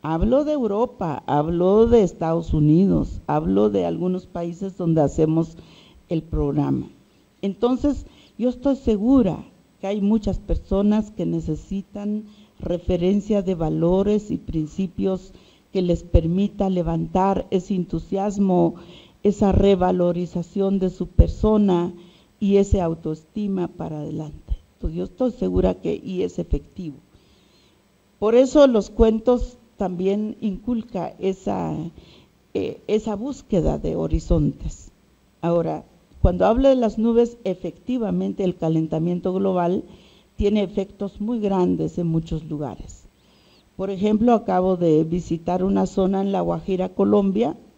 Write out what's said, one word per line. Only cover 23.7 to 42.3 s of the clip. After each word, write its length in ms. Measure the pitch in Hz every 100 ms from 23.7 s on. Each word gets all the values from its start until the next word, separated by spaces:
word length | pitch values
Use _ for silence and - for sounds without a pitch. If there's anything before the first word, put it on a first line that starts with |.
| 175 165 151
adelante. 560 | 151 156 156 151 - - _ _
Entonces, 220 | 180 165
yo 60 |
estoy 280 | 185 - 254
segura 420 | 226 185 180 185
que 200 | 180 170 -
y 200 | - 185
es 180 | 180 -
efectivo. 560 | 170 151 - - 170 131 _ _ _ _ _ _ _ _ _ _ _ _
Por 160 | 208 233
eso 320 | 269 302 277
los 220 | 226 196
cuentos 680 | - 226 220 233 247 - - _ _
también 640 | 190 175 190 202 214 -
inculca 720 | 220 185 - 240 220 185 165 -
esa, 560 | 196 190 - 196 165 156 165 - - - _ _ _
eh, 260 | 208 - - -
esa 300 | 214 220 202
búsqueda 600 | 254 262 - 190 151 147
de 200 | 156 165
horizontes. 960 | 160 156 - 170 151 - - - - _ _ _ _ _
Ahora, 420 | 170 170 165 156 - _ _ -
cuando 240 | 185 180 185
hablo 240 | 233 269
de 80 | 262
las 200 | 226 214
nubes, 400 | 226 233 240 233
efectivamente 1040 | 196 185 175 - - 254 214 175 190 190 185
el 100 | 175
calentamiento 800 | 160 160 160 160 170 175 185
global 500 | 185 196 185 175 190 - - - _ _ -
tiene 260 | 208 214
efectos 560 | 196 202 196 - 202 -
muy 220 | 208 240
grandes 560 | 208 190 180 170 160 170
en 100 | 175
muchos 380 | 165 165